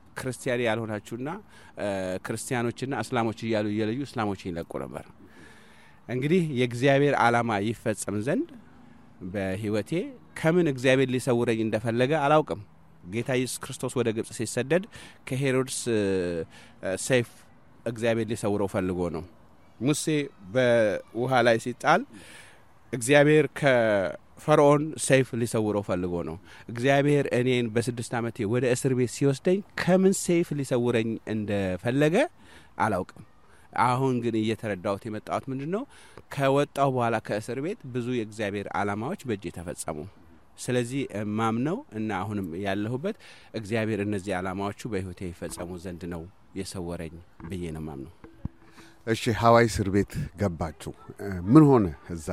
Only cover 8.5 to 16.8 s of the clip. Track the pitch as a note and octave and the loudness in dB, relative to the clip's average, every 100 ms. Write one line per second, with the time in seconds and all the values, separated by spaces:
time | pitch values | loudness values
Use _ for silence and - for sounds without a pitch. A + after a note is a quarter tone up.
8.5 | - - - - - - - F#2 G2 F#2+ | -10 -20 -20 -20 -20 -20 -16 -8 -4 -4
9.5 | F#2+ G#2+ G#2+ G2+ E3 C#4 B3 - - D#3+ | -4 -2 -2 -2 -4 -4 -10 -18 -2 2
10.5 | F3+ E3 C3 C3 C3 C3+ B2+ C3+ A#2+ A#2+ | 4 2 2 4 4 4 0 0 2 2
11.5 | A2+ A2 A2 A2+ A2+ C3 D#3 C#3+ D3+ D3+ | 0 0 0 0 0 2 2 4 4 2
12.5 | E2 G#2 - - - F2 G#2 A2+ B2+ B2+ | -4 -8 -20 -20 -20 -8 -6 -2 0 -2
13.5 | - - B2 C3 B2 A#2 A2 - - A2 | -6 -10 -8 -6 -2 0 -2 -6 -6 -6
14.5 | - B2+ E3 G#3 - - - - C3 C#3 | -4 0 0 -2 -12 -20 -20 -8 -2 0
15.5 | C3 C3 - - A2+ G2+ F#2+ F2+ E2+ D#2+ | 0 0 -4 -2 0 2 0 -2 -4 -8
16.5 | - - - | -12 -20 -10